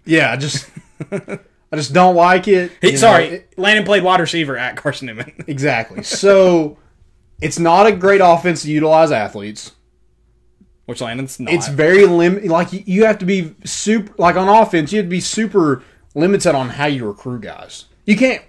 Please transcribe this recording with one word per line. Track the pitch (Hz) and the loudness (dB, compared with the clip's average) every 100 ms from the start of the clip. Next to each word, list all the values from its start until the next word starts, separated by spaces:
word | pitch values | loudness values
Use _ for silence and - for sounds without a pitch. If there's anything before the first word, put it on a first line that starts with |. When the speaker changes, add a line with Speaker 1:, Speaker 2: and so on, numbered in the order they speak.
| - | -2
Speaker 1:
Yeah, | 160 135 | 0 2
I | 127 | -2
just, | 143 135 - - - | -6 -8 -10 -20 -20
Speaker 2:
<laughs> | - 151 | -18 -12
Speaker 1:
I | 196 - 196 - _ _ 156 | -10 -10 -14 -16 _ _ -8
just | 135 | -2
don't | 147 185 175 | 2 4 4
like | 175 185 185 | 4 2 2
it. | 190 180 - | 0 0 -2
Speaker 2:
He, | 175 | -2
Speaker 1:
You | - | 2
Speaker 2:
sorry, | 226 180 156 | 2 2 0
Speaker 1:
know, | 175 | -8
it | - - | -14 -4
Speaker 2:
Landon | 190 214 | 0 0
played | 185 202 | 0 0
wide | 180 185 | 2 0
receiver | 165 170 147 127 | 0 -4 -4 -6
at | 123 - | -8 -8
Carson | 147 135 131 | -8 -8 -12
Newman. | 110 120 - | -14 -16 -16
<laughs> | 160 | -12
Speaker 1:
Exactly. | 139 143 120 113 185 | -4 -2 -2 -4 -12
So, | - - 196 190 185 175 151 - _ _ _ _ _ - | -10 -2 4 6 6 4 0 -8 _ _ _ _ _ -10
it's | 151 151 | -8 -2
not | 165 175 214 | 2 4 4
a | |
great | 190 190 196 | 4 2 4
offense | 180 170 175 165 | 4 4 0 -4
to | 147 | -4
utilize | 151 156 156 160 | -2 2 4 4
athletes. | 123 101 104 104 104 - _ _ _ _ _ _ _ _ _ _ _ - | 0 -4 -8 -14 -14 -20 _ _ _ _ _ _ _ _ _ _ _ -16
Speaker 2:
Which | 120 | -10
Landon's | 120 120 135 - | -8 -8 -10 -10
not. | 123 | -4
Speaker 1:
It's | 170 - | -4 -2
very | 139 156 190 196 | 0 4 6 6
lim-, | 170 170 196 208 | 4 2 0 -2
like, | 165 180 | -2 -2
y-, | 185 196 | -8 -4
you | 185 220 | 2 2
have | 208 | 2
to | 180 | -2
be | 196 160 - - | -4 -4 -12 -14
super, | - 202 220 - - | -8 -2 -2 -4 0
like, | 175 170 | 0 2
on | 190 | 4
offense, | 220 214 170 147 | 4 4 0 -2
you | 214 | -4
have | 175 | -4
to | |
be | 180 | -6
super | - - 220 208 156 131 - _ _ | -6 -4 -2 0 2 0 -6 _ _
limited | 147 175 196 180 | -2 0 2 0
on | 143 127 | 0 -4
how | 127 147 | -4 -4
you | 139 110 | -4 -6
recruit | 101 127 123 | -10 -12 -12
guys. | 95 76 - - - _ - | -12 -18 -20 -20 -20 _ -4
You | 208 | 0
can't | 262 220 | 0 -2